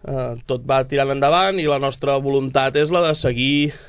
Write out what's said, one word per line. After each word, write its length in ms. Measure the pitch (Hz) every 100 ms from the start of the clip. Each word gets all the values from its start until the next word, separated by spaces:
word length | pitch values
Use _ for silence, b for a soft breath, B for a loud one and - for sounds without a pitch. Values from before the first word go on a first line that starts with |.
eh, 320 | - 135 123 117 -
tot 180 | 127 131
va 160 | 135
tirant 260 | 131 139 135
endavant 460 | 139 139 175 196 190
i 60 | 151
la 120 | 139
nostra 360 | 139 135 139 139
voluntat 580 | 139 139 131 135 131 147
és 140 | 151
la 100 | 175
de 140 | 165
seguir, 580 | 151 127 120 135 143 147 -